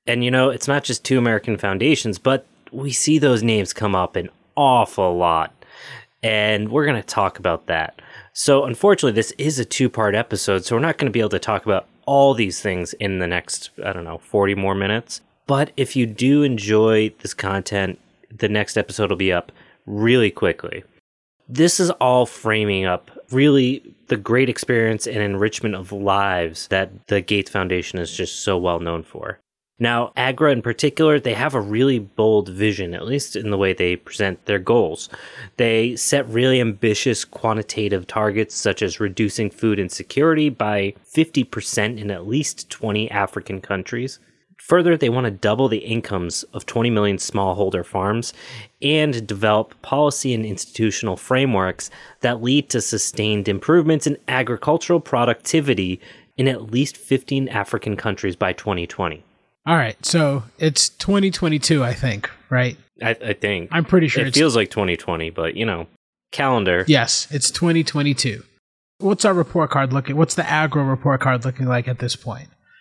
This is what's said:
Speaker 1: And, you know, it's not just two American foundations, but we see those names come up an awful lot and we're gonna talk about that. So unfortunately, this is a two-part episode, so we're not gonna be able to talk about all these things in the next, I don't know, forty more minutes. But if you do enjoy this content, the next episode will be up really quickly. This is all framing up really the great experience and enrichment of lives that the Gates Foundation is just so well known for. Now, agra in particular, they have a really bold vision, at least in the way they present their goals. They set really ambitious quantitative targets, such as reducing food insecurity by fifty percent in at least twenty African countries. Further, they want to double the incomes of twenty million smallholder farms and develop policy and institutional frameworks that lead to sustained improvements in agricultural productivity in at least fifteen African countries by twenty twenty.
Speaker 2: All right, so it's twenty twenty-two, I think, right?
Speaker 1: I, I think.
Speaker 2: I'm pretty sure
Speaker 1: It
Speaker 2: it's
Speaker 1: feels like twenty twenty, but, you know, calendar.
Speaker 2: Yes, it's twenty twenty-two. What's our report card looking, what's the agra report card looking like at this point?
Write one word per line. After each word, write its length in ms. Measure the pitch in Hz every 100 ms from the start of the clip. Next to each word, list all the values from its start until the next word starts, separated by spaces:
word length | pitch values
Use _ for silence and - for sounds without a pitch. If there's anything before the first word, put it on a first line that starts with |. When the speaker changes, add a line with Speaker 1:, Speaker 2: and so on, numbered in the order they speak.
| -
Speaker 1:
And, 180 | 120
you 60 | 123
know, 220 | 131 131
it's 160 | 123 -
not 160 | 143
just 200 | - 120
two 140 | - 131
American 400 | 120 110 - 104
foundations, 640 | 101 98 147 156 117 92
but 260 | 131 131 - _ -
we 200 | 120 139
see 260 | 120 - 156
those 240 | 143 120
names 320 | 117 110 92
come 220 | - 104 95
up 200 | 90 98
an 140 | 87 - _ -
awful 640 | 139 127 104 - 95 87
lot 380 | 87 82 78 _ - - - - - _
and 460 | 113 107 104 107 107
we're 160 | 131 147
gonna 180 | 120
talk 360 | - - 98 -
about 280 | 95 82 -
that. 340 | 82 80 - - - -
So 320 | - - 139 135
unfortunately, 500 | 117 202 202 139 107
this 180 | 107 -
is 220 | 147 135
a 60 | 113
two-part 500 | - 127 - 107 101
episode, 500 | 120 104 - 95 -
so 100 | 117
we're 60 |
not 160 | 160 156
gonna 140 | 135
be 80 | 113
able 100 | 107
to 100 | 92
talk 260 | - 101 110
about 220 | 95 - _ -
all 280 | 139 139
these 280 | 120 101 87
things 320 | 104 90 85
in 260 | - 101 95
the 80 | 87
next, 420 | 87 - - - -
I 100 | 95
don't 100 | 90
know, 140 | 85 85
forty 360 | - 107 98 98
more 200 | 98 98
minutes. 460 | 98 107 - - _ _ -
But 260 | 135 147 -
if 180 | 131 135
you 100 | 117
do 380 | 104 127 143
enjoy 680 | 143 117 101 107 110 110 107 -
this 120 | -
content, 640 | - 98 98 90 101 95 87 _ _ _ 110
the 140 | 107
next 280 | 104 104 110
episode 320 | 98 98 101
will 80 | 90
be 140 | 95
up 200 | 87 - - - _ -
really 460 | 104 113 127 107
quickly. 520 | - - 82 - - - _ _ _ _ _ -
This 320 | 123 170 -
is 120 | 175
all 340 | 180 127 127 120
framing 600 | - 110 110 104 95 95
up 240 | 90 - - -
really 640 | 127 147 139 127 135 - - -
the 100 | 113
great 320 | 98 120 131
experience 580 | - - 120 113 107 117
and 100 | 107
enrichment 580 | 104 98 107 - 110 98
of 160 | 92
lives 760 | 101 98 98 101 90 82 82 -
that 400 | 95 95 95 -
the 140 | 101
Gates 300 | 95 104 92
Foundation 480 | 101 90 90 85 92
is 160 | 85 -
just 280 | 90 -
so 140 | - 92
well 220 | 90 85
known 240 | 85 85
for. 360 | 82 - - - _ _ _ -
Now, 320 | 117 120 120 -
agra 340 | 127 127 156
in 120 | 123
particular, 560 | 120 117 151 - 156 147
they 160 | 127 107
have 180 | 143
a 80 | 135
really 380 | 101 110 135 123
bold 500 | 98 - 110 107 98
vision, 460 | 92 107 98 90 85
at 100 | 107
least 300 | 139 - 101
in 160 | 107
the 60 | 98
way 160 | 98
they 220 | 92 90 87
present 480 | - - 98 90 -
their 120 | 101
goals. 480 | 90 120 92 85 - - - - 110 -
They 380 | 117 113 117 113
set 320 | - 143 117
really 320 | 113 127 131
ambitious 640 | 117 101 113 107 135 110
quantitative 840 | - - 113 110 104 - 104 98 87
targets, 480 | - 107 104 107 -
such 260 | 110 92
as 180 | 101 -
reducing 520 | 104 92 107 - 104
food 260 | - 113 101
insecurity 720 | 92 - 92 - 160 160 151
by 460 | 123 107 104 98 - _
fifty 380 | - 160 -
percent 560 | 120 - - - 107 117
in 100 | 101
at 180 | 92 95
least 440 | 131 147 - -
twenty 380 | - 113 104 110
African 500 | 104 98 - - 95
countries. 580 | - 98 92 120 131 - _ _ _ _
Further, 340 | - 180 175 165
they 120 | 123
want 160 | 123 120
to 60 |
double 360 | 98 107 110 135
the 100 | 107
incomes 640 | - 113 - 98 87 - - 101
of 100 | -
twenty 240 | 120 120
million 280 | 110 104 95
smallholder 680 | - 104 98 90 98 92 85
farms 480 | 95 98 113 117 - - 117 - _
and 460 | 139 156 151 120 107
develop 520 | 101 107 107 110 -
policy 500 | - 139 147 - 135
and 100 | 117
institutional 760 | 107 95 - - 110 - 110 92
frameworks 720 | - 131 135 104 92 90 - - - -
that 200 | 120 120
lead 260 | 120 143 -
to 120 | 123
sustained 640 | - 107 - - 107 104 98
improvements 600 | 98 - 175 156 156 -
in 100 | - -
agricultural 720 | 131 123 117 - 165 - 175
productivity 1000 | - 127 120 120 - 160 143 101 92 92 - - _ -
in 120 | 131
at 240 | 127 107
least 260 | 117 147 -
fifteen 500 | - 131 - 135 131
African 460 | 107 98 110 - 101
countries 400 | 110 95 98 87
by 180 | 95
twenty 340 | 90 - 104 107
twenty. 360 | - 90 - _ _ _ _ -
Speaker 2:
All 100 | 165
right, 280 | 117 - -
so 380 | 170 151 139 110 -
it's 320 | 156 - -
twenty 400 | - - 202 196
twenty-two, 540 | 180 170 151 - 156
I 100 | 120
think, 360 | 123 135 104 - - -
right? 280 | 127 123 - _ -
Speaker 1:
I, 80 | 113
I 240 | 113 -
think. 360 | 101 101 98 85
Speaker 2:
I'm 120 | 160
pretty 240 | 165 185 160
sure 160 | 131
Speaker 1:
It 60 | 120
Speaker 2:
it's 80 | 127
Speaker 1:
feels 180 | 156 117
like 160 | 101
twenty 240 | - 95 85
twenty, 340 | - 82 80
but, 260 | 82 82 -
you 100 | 113
know, 220 | 87 82 _ _ _ _
calendar. 540 | - 139 123 95 87 95
Speaker 2:
Yes, 400 | 143 117 - -
it's 200 | 147 -
twenty 320 | - 170 165
twenty-two. 600 | 156 147 143 139 135 107 - _ _ _ _ _
What's 260 | 190 208 214
our 80 |
report 360 | 180 165 175 156
card 220 | 139 135
looking, 240 | 135 131 143
what's 200 | 160 -
the 140 | 160
agra 340 | 156 156 151
report 360 | 135 131 139 135
card 260 | 135 127 127
looking 220 | 127 127
like 200 | 123 123
at 120 | 123
this 160 | 120 -
point? 320 | - 87 73 _ _ _